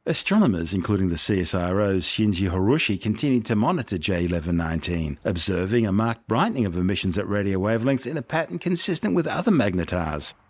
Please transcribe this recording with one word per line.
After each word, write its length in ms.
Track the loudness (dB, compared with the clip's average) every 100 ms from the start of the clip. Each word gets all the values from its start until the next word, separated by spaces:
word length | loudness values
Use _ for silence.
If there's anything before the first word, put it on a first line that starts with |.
Astronomers, 680 | -4 -2 2 4 4 2 0
including 340 | -2 0 2 2
the 100 | 0
C 220 | 0 0
S 140 | 0
I 160 | 0 0
R 100 | 2
O's 240 | 2 0
Shinji 460 | 0 0 2 2 0
Horiuchi, 500 | 2 2 2 0 -2
continued 460 | -2 0 2 0 2
to 100 | 0
monitor 400 | 2 0 -2 -4
J 300 | -2 0 0
eleven 300 | 0 0 0
nineteen, 640 | 0 -2 -2 -2 -4 -4
observing 640 | -4 -2 -2 -2 0 2 2
a 60 |
marked 360 | 2 0 -2 -2
brightening 380 | 0 0 0 -2
of 100 | 0
emissions 400 | 0 0 -2 -2
at 100 | -2
radio 320 | -2 0 0
wavelengths 480 | 0 0 0 -2 -2
in 120 | -8
a 40 |
pattern 360 | -4 -4 -4 -4
consistent 560 | -2 -2 -2 -2 0
with 120 | 0 0
other 240 | 0 2
magnetars. 840 | 4 2 0 0 -2 -2 -4 -8 -12